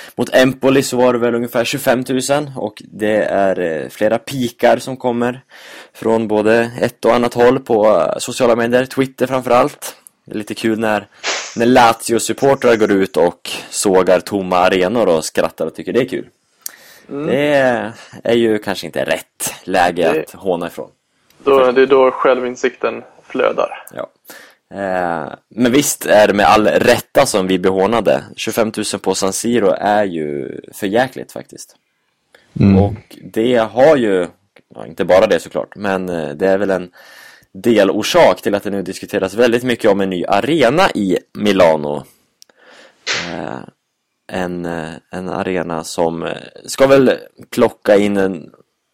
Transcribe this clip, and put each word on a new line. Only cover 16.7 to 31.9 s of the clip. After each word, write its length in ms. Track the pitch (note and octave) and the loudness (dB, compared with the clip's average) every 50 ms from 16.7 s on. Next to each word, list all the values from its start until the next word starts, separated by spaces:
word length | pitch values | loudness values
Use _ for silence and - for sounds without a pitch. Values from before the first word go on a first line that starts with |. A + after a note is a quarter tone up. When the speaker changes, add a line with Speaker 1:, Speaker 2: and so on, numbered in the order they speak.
| - - - - - - _ - | -18 -18 -20 -20 -20 -20 _ -14
Speaker 2:
Mm. 180 | C3+ C#3+ D3+ D#3+ | -12 -8 -6 -4
Speaker 1:
Det 640 | A#2 C#3 D3 D3 D3 C#3 C3+ B2+ A#2+ A2 G#2 G#2+ A#2 - - - - - - | -2 -2 0 0 2 2 2 2 0 0 -4 -8 -10 -14 -20 -20 -20 -8 -4
är 100 | - A#2 | -2 0
ju 220 | A#2 A#2 A2 G#2+ G#2 | 2 2 2 0 -2
kanske 260 | - G#2 F#2+ - F2+ | -2 -6 -8 -8 -8
inte 200 | D#2+ - - C2 | -8 -6 -6 -2
rätt 480 | D#2+ D#2 - - - _ _ - - - - - | -2 -4 -4 -6 -12 _ _ -10 -10 -10 -12 -10
läge 480 | - F#2+ F#2 F2 F2+ F2 F2 E2+ D#2+ D#2 | -2 0 2 2 2 0 0 0 0 0
Speaker 2:
Det 60 | D#2+ | -2
Speaker 1:
att 100 | D2+ - - E2+ | -4 -8 -14 -8
håna 260 | F#2 F#2+ F2+ E2+ F2 E2 | -4 -4 -4 -4 -4 -8
ifrån. 220 | - - A#1+ G1+ _ _ _ _ _ _ _ _ _ _ - | -10 -12 -16 -16 _ _ _ _ _ _ _ _ _ _ 0
Speaker 2:
Då, 280 | C#3+ C#3 C3+ B2+ B2+ | 2 4 4 4 4
det 100 | A#2+ C3 | 4 4
är 40 | C3 C3 | 2 2
då 240 | C3 C3+ C3 B2+ | 4 2 2 2
självinsikten 920 | B2 - - C#3 B2+ B2+ B2+ B2 B2+ - - B2+ - - - A#2 A#2 A#2 A#2 - _ _ _ _ | 0 0 0 0 0 0 -2 -6 -6 -4 -4 -4 -4 -4 -6 -6 -6 -8 -14 -18 _ _ _ _
flödar. 580 | - C3 B2 - - - - - - - - - - | -6 -4 -2 -2 -2 -2 -4 -6 -6 -12 -18 -16 -14
Speaker 1:
Ja. 160 | - - - _ _ _ - - - - - _ _ _ _ E2+ F#2+ | -14 -14 -14 _ _ _ -20 -20 -20 -20 -20 _ _ _ _ -12 -10
Eh, 560 | G2 F#2+ F#2 F#2 F2+ F2 E2+ D#2+ D2 - - - _ _ | -8 -6 -4 -4 -4 -4 -4 -6 -8 -10 -14 -16 _ _
men 220 | - G#2 B2 A#2+ | -4 -2 0 2
visst 340 | A#2 D3 C#3+ - - - - | 2 2 0 0 -4 -6 -2
är 220 | D#2 F2+ G#2 G#2+ G2+ | 2 4 4 6 4
det 60 | G2 | 4
med 120 | G#2 G2 | 2 4
all 220 | - G#2+ G#2+ G#2+ F#2 | 4 4 4 4 2
rätta 580 | D2+ - - A#2+ A#2+ A2 - - _ C#3 C#3 | 2 2 2 2 2 2 -2 0 _ 2 2
som 220 | - - G2+ F#2 F#2 | 2 0 -2 0 0
vi 120 | F#2+ F2+ | 0 0
behånade. 640 | F2+ F#2+ F#2+ F#2+ F#2+ G2 A#2 A#2 F#2+ D#2+ C2 C2 - - - | 0 0 0 2 0 2 0 0 2 2 0 0 -2 -8 -12
Tjugofemtusen 640 | - - A2+ - A#2+ A2 A2 G#2+ A2 G#2+ - - G2+ | -10 -10 -6 -2 -2 -2 -2 -2 -6 -8 -6 -8 -4
på 160 | - G2 F#2+ | -4 -2 -2
San 180 | - G2+ F#2+ F#2+ | -2 -2 -4 -4
Siro 360 | - - A#2 A#2+ A#2 G#2 F#2 - - | -4 -4 -2 0 2 2 2 0 0
är 260 | F2+ G2+ G#2 G#2+ G#2 | 0 0 0 0 0
ju 560 | G2 E2+ D#2+ D2+ D2 D2 C#2+ B1+ - - - - - - | -2 -4 -6 -8 -6 -6 -8 -8 -10 -12 -16 -18 -18 -14
för 140 | - A2 G2 | -8 -6 -2
jäkligt 440 | G2+ A#2 C3 B2 - - - - | 0 0 -2 -2 -4 -12 -16 -14
faktiskt. 440 | - - - - - - - - _ _ _ _ | -16 -16 -18 -18 -20 -20 -20 -20 _ _ _ _